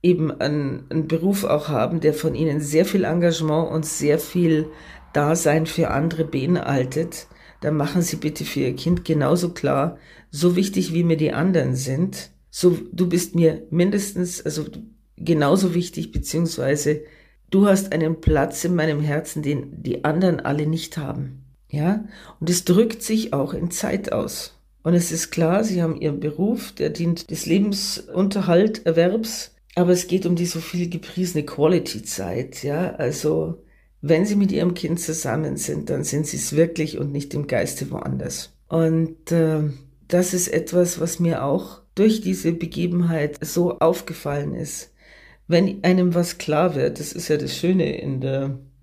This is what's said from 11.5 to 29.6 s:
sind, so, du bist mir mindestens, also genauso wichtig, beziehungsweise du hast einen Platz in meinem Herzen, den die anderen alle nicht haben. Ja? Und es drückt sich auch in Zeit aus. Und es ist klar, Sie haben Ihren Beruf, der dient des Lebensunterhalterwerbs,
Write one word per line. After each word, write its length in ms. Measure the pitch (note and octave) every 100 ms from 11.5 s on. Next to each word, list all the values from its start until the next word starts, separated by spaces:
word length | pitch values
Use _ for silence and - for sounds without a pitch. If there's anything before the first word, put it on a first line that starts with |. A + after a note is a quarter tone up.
| E3+ C3 B2+
sind, 540 | C3+ C3+ F#3+ - - _ _
so, 260 | - F3+ E3 -
du 180 | - F3+
bist 280 | E3+ E3+ E3+
mir 260 | D#3+ D#3 -
mindestens, 760 | D#3+ G3+ G#3 G3 F3 F3+ -
also 200 | - D3+ D3 - - _ _ -
genauso 560 | E3 D#3+ C#3 G2 F#3+
wichtig, 380 | E3 F3 - -
beziehungsweise 920 | - - D#3 E3 - C3 D3 D3+ D3+ - - _ _ _
du 160 | G3 G3+
hast 260 | G3 G3
einen 280 | D#3+ D#3+ D#3+
Platz 440 | - D3+ D#3 -
in 100 | E3+
meinem 260 | F3 D#3+ D3+
Herzen, 420 | D3+ D3 - D#3+
den 400 | D3 D3 - E2
die 220 | - -
anderen 360 | - E3+ F#3 E3
alle 260 | - C#3+ D3+
nicht 320 | E3 - -
haben. 460 | C#3 C3 C3+ - - _ _
Ja? 360 | D3 D#3+ G#3+ A3 - - -
Und 100 | D#3+
es 140 | F3
drückt 400 | - F3+ A3+ -
sich 280 | - A3 -
auch 220 | C#3+ C#3
in 160 | - E3+
Zeit 400 | - - G3 -
aus. 480 | - - - - _ _ _
Und 120 | D#3+
es 180 | F3 E3+
ist 180 | E3 -
klar, 320 | - D#3+ F#3
Sie 180 | A3 F3+
haben 200 | E3 -
Ihren 180 | D3+ C#3
Beruf, 540 | D3 D3+ G3 B3 -
der 180 | - D3+
dient 400 | D3+ E3+ E3+ -
des 160 | D#3+ -
Lebensunterhalterwerbs, 2000 | F3+ G3+ G3 - - - F3+ G3+ G3+ F#3 E3+ G#3+ A3 - E3 F3 A3 A3 - - _